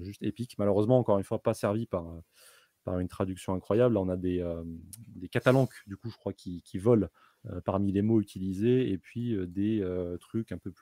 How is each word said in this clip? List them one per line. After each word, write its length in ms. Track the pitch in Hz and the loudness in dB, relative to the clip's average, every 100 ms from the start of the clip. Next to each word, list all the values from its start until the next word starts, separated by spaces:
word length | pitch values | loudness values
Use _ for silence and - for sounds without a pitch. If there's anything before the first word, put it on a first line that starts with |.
juste 180 | 92 101 | -12 -8
épique. 380 | 110 - 120 - | -6 -6 -8 -2
Malheureusement, 400 | 101 98 107 127 | 2 4 6 4
encore 180 | 113 101 | 4 2
une 60 | |
fois, 180 | 95 110 | 0 -2
pas 140 | 117 | -2
servi 320 | 107 107 110 117 | 0 0 -2 -2
par, 200 | 90 82 | -6 -6
euh, 140 | 82 - _ - - _ _ | -12 -16 _ -20 -20 _ _
par 160 | - 90 | -4 -2
une 80 | 90 | -2
traduction 480 | - 95 92 - | -4 -4 -4 -4
incroyable. 400 | 92 - 107 123 | -4 0 2 4
Là, 60 | 104 | 2
on 80 | 92 | 0
a 80 | 92 | -2
des, 240 | 92 90 | -2 -2
euh, 220 | 87 85 82 82 85 117 117 | -2 -6 -8 -12 -16 -20 -18
des 200 | 90 90 | -16 -6
catalans, 400 | 120 127 131 123 - 98 | 0 4 4 2 -4 -16
du 100 | 98 | -14
coup, 140 | 113 | -14
je 60 | - | -8
crois, 160 | 101 | -8
qui, 280 | - 95 85 | -8 -10 -12
qui 160 | - 92 | -10 0
volent, 300 | 107 113 87 - _ _ 104 | 4 4 4 -6 _ _ -12
euh, 140 | 90 | -6
parmi 300 | - 98 98 | -2 0 2
les 120 | 95 | 2
mots 180 | 107 113 | 4 2
utilisés, 680 | 101 92 95 92 117 127 123 | 0 -4 -4 0 2 2 2
et 80 | 92 | -2
puis, 340 | - 117 120 | -6 -6 -2
euh, 140 | 101 90 | -2 -2
des, 340 | 92 104 110 | -2 0 0
euh, 360 | 92 90 87 87 | -2 -4 -4 -8
trucs 340 | - 113 110 | -6 -6 -4
un 80 | 90 | -8
peu 120 | 101 - | -10 -14